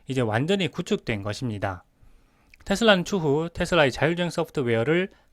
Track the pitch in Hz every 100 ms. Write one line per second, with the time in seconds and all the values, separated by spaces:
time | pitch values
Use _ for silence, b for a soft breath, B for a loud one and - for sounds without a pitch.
0 | - 131 120 107 151 202 165 - 170 202
1 | - 110 101 107 127 104 101 92 - _
2 | b b b b b b - 196 220 196
3 | 165 202 156 143 165 - 175 180 143 117
4 | 139 170 175 165 160 - 120 113 123 165
5 | 190 b b